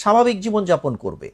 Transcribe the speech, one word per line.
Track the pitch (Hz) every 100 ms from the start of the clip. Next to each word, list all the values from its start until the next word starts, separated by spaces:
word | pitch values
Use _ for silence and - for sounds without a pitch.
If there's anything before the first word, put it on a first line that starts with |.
স্বাভাবিক | 208 226 240 202
জীবনযাপন | 220 208 180 170 143 110
করবে। | 98 80 -